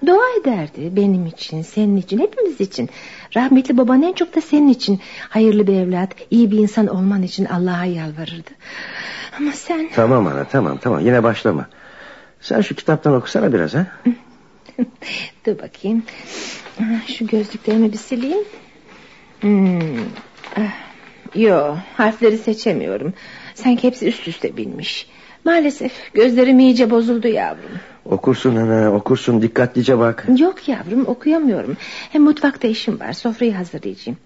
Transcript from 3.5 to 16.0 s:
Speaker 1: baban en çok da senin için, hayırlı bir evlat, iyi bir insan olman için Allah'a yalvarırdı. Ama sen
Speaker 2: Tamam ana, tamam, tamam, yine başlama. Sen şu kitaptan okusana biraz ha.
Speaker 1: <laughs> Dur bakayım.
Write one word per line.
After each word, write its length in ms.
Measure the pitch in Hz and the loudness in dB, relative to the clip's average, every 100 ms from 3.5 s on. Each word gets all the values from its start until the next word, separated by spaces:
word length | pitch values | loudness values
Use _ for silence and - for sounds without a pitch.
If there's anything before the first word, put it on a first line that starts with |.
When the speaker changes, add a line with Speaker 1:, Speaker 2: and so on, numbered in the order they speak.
| 262 262 254 | 4 4 2
Speaker 1:
baban 260 | 240 262 | 4 4
en 100 | 339 | 2
çok 240 | 370 349 330 | 0 -2 -4
da 40 | |
senin 280 | - 294 294 | 0 4 4
için, 320 | 254 - 196 - - - | 4 0 -2 -4 -18 -4
hayırlı 380 | 220 220 208 196 | 2 4 4 4
bir 80 | |
evlat, 360 | 190 180 180 190 - - | 2 0 -2 -4 -8 0
iyi 200 | 233 226 | 4 4
bir 80 | 214 | 4
insan 280 | 208 220 208 | 2 2 0
olman 360 | 185 190 202 | 2 0 0
için 220 | 180 - | -2 -2
Allah'a 400 | 190 180 180 175 | -2 -2 -2 -2
yalvarırdı. 680 | 180 170 160 151 165 170 - 277 - - - - - - - - | -4 -4 -8 -10 -12 -14 -18 -20 -20 -16 -14 -14 -14 -14 -14 -6
Ama 140 | 294 | -6
sen 360 | 277 - 330 320 | -6 -6 -4 -2
Speaker 2:
Tamam 320 | - 113 127 90 | 0 2 4 2
ana, 180 | 69 | -2
tamam, 340 | - 135 87 69 | -2 0 0 -2
tamam, 220 | 123 80 | -2 0
yine 220 | 104 123 | 2 2
başlama. 440 | 117 107 113 78 - - - - - - - _ | 2 0 -2 -2 -6 -16 -20 -20 -20 -20 -20 _
Sen 200 | - - | -4 -2
şu 140 | 202 | -2
kitaptan 400 | 156 - 156 151 | -2 -2 0 2
okusana 380 | 131 - 220 202 | 2 0 -2 0
biraz 220 | 110 78 | 0 0
ha. 120 | 139 185 - 247 240 - - _ _ _ - | -2 -4 -2 -2 -2 -8 -20 _ _ _ -8
Speaker 1:
<laughs> 680 | 247 - - - - _ - | -8 -8 -14 -12 -12 _ -6
Dur 120 | 202 | -6
bakayım. 440 | - - 196 226 | -8 -8 -2 -2